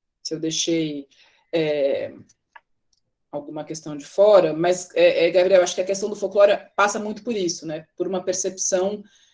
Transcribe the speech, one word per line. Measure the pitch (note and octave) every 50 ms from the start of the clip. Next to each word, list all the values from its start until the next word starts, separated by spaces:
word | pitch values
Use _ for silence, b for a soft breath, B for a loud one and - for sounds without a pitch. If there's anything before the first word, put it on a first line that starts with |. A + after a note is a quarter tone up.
| _ _ _ _ -
se | - D#3+
eu | D#3+
deixei, | D#3+ D#3+ D#3+ - - E3+ E3 E3 D#3+ D#3 D3 C#3+ C#3 _ b b b b b b b b -
é, | E3 D#3+ D3+ D3+ D3 C#3 C#3 C3 - - - C2+ - - _ _ _ _ _ _ - _ _ _ _ _ _ _ _ _ _ _ _ _ _
alguma | - D3 C#3+ D3+ D3+ D#3 D3+
questão | - D#3+ D#3+ - D#3+ D3+
de | C#3+ C#3+
fora, | - - - G3+ G#3 G#3 F#3+ F3+ D#3 D3+
mas, | D#3 E3+ F3 F3+ F3 - - -
é, | - E3+ F3 - - E3
é, | E3+
Gabriel, | E3+ F#3 F3+ F#3+ G3 F3+
acho | F3 F3+ -
que | -
a | F3+
questão | F#3+ G3 F#3+ G#3 G#3+
do | G#3
folclore | - G3+ F#3 F#3+ G#3 G3+ G#3 - - - - _
passa | - G3+ G#3 G#3 G#3+
muito | G#3 G#3 G#3+ - -
por | B3 A#3
isso, | G#3 F3+ E3+ E3+ - -
né? | D#3+ D#3 D#3+ D#3+ _ _
Por | - F3 E3
uma | F#3+ F3+ F#3
percepção | F#3+ F3+ - - F#3+ F#3 - - - F#3+ F#3 F#3 G3+ G#3 G3+ B B B B B B